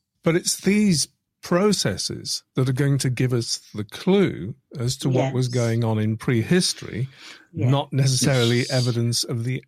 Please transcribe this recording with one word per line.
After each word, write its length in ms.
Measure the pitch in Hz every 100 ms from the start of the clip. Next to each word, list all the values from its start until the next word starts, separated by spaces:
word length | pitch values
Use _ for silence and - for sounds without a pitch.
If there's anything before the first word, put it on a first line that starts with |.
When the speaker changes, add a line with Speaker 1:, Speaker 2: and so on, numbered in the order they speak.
| _ _
Speaker 1:
But 140 | - 165
it's 200 | - -
these 480 | - 208 208 156 - _ _ _ - 175
processes 840 | 208 190 - 95 - - - - _
that 140 | - 131
are 40 | 131
going 140 | 143 139
to 100 | 135
give 220 | 120 127
us 280 | 123 113 - -
the 120 | 104
clue 680 | 104 - - 202 160 76 92 - _ 151
as 180 | 120 -
to 100 | 139
what 240 | 127 131
was 140 | 127 127
Speaker 2:
Yes. 80 |
Speaker 1:
going 300 | 123 117 113
on 140 | 113 110
in 180 | 107 107
prehistory, 920 | - 117 107 180 180 - - - 131 - - - _
Speaker 2:
Yeah. 180 | - 117
Speaker 1:
not 220 | 139 233
necessarily 640 | 131 135 127 - 131 117 120
Speaker 3:
Yes. 120 | -
Speaker 1:
evidence 540 | 131 123 117 117 117
of 200 | - 123
the 200 | 117 127